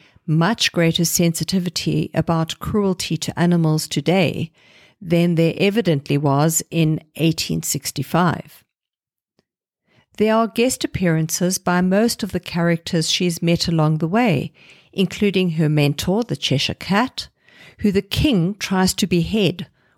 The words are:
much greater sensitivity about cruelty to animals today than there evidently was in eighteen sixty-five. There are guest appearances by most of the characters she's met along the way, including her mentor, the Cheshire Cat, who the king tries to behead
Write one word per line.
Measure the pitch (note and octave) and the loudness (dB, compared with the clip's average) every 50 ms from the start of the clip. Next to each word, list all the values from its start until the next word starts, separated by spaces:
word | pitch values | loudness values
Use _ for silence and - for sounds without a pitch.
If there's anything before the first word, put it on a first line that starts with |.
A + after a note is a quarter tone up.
| _ _ _ _ _ | _ _ _ _ _
much | - D#3 D#3+ E3 F#3 A#3 - - - | -2 0 2 2 2 0 0 -2 -2
greater | - F3+ E3+ E3 E3 - E3+ | 0 2 2 2 2 0 0
sensitivity | E3 - - F3 E3+ E3 - D#3+ - - F#3+ F3 F3+ - - - E3+ D3+ D3+ D#3+ - | 0 2 2 2 2 0 -2 -4 -2 -2 -2 -2 -4 -6 -4 -4 -2 -2 -2 -2 -2
about | - - D#3+ - E3+ E3 E3 E3 - - | -2 -4 -2 0 -2 -2 -2 -4 -6 -8
cruelty | - - - G#3+ G3+ F#3+ F#3 - - - E3 | -6 -4 -2 0 0 0 -2 -4 -4 -6 -6
to | D#3+ - - - - | -6 -6 -6 -2 0
animals | E3 F3 F3 E3+ D#3+ D#3 D#3 D#3 - - | 2 2 4 4 4 2 2 0 -2 -4
today | - D#3 C#3 - E3+ G3 F3 C3+ - - E3 E3 - _ _ _ _ - - _ _ _ | -6 -2 0 2 2 2 2 0 0 -4 -6 -8 -10 _ _ _ _ -20 -20 _ _ _
than | - E3 E3+ E3+ E3+ F3 E3+ | -4 0 2 2 4 2 4
there | D#3+ E3 E3 - | 2 2 2 2
evidently | - F#3 G3+ G3 A3+ G#3+ F3+ D#3 C#3 C#3 - C#3+ C#3+ | 0 0 0 2 0 0 2 0 0 0 -2 -2 0
was | D3 C#3+ C3+ C#3 D3+ E3 E3 - - - | 2 2 2 2 2 2 0 -2 -4 -2
in | - E3 D#3+ D#3 D#3 - - _ _ | 0 0 2 2 0 -2 -6 _ _
eighteen | - - E3 D#3+ - - - D#3+ E3 | 0 0 0 0 0 -4 -4 -4 -4
sixty-five. | D#3 - - D3 - - - - C#3 - - D#3+ F3+ E3+ C#3 - - - - - _ _ _ _ _ _ _ _ _ _ _ _ _ _ _ _ _ _ _ _ _ _ _ _ _ _ _ _ _ _ _ - | -4 -4 -6 -6 -6 -8 -8 -8 -6 -2 0 0 2 0 0 -4 -8 -14 -20 -20 _ _ _ _ _ _ _ _ _ _ _ _ _ _ _ _ _ _ _ _ _ _ _ _ _ _ _ _ _ _ _ 0
There | G#3 A3 A3 | 2 2 4
are | A3+ A3+ | 2 2
guest | G#3+ - - A#3 C4 B3 - - | 0 0 0 0 0 0 -2 -4
appearances | - - - F#3+ F3 D#3+ D#3+ D#3+ D#3+ - - F#3 F3+ F#3+ | -6 -2 -2 0 2 2 2 0 -2 -2 -2 -2 -2 -2
by | - - F3+ F3 F3+ | -2 -2 0 0 2
most | F#3 F#3 F#3 G3+ A3+ A#3+ - - | 2 2 2 2 2 0 0 -4
of | - F#3+ | -6 -6
the | - F3+ | -6 -8
characters | - - - F3 E3+ E3+ E3+ E3 - - - E3+ D#3+ - | -8 -6 -4 -2 0 0 0 0 -2 -2 -2 -2 0 0
she's | - - F3+ F3 E3 E3+ | -2 0 0 -2 -2 0
met | E3+ E3+ E3+ E3+ - | 0 0 0 0 0
along | - E3 D#3+ D3+ D3+ D#3 | 0 0 2 2 2 2
the | D#3 E3 | 0 -2
way, | D#3+ F3+ A3+ B3 A3+ D#3+ C3+ - - - _ - - - - _ _ | 0 0 2 2 2 0 0 -2 -6 -10 _ -20 -20 -20 -20 _ _
including | _ - G3 F3 - - G#3+ G3+ F3+ F#3+ F#3 F3+ | _ -2 -2 -2 -2 0 0 0 2 2 0 0
her | D#3+ D#3+ D#3+ D3+ | 0 0 0 2
mentor, | D3+ D3 D3 D3 C#3+ - - - F#3 A3 | 2 2 2 2 0 -2 -2 -2 -2 -2
the | A#3+ - - | -2 -4 -6
Cheshire | - - - E3 D#3+ - - - | -6 -2 -2 -2 -2 -2 -4 -6
Cat, | - - - F#3+ G3+ A#3+ C4 - - - - _ _ _ _ _ - - - - - | -8 -4 -2 0 0 0 -2 -4 -10 -14 -14 _ _ _ _ _ -20 -20 -20 -10 -2
who | - G#3 | -2 0
the | F3+ G3 | 0 0
king | G3 - - - - - A3+ F#3 D#3+ F3+ G#3 | -2 -2 -2 0 2 2 2 2 2 0 -2
tries | - - - F#3+ F#3 F#3+ F#3 | -6 -6 -2 0 2 2 2
to | - - - | 0 -2 0
behead | E3+ F#3 E3+ E3+ D#3+ F3+ A3+ G3+ D#3+ F3+ F3 D#3+ - _ _ _ _ _ | 0 2 0 0 0 0 0 0 0 0 -4 -10 -16 _ _ _ _ _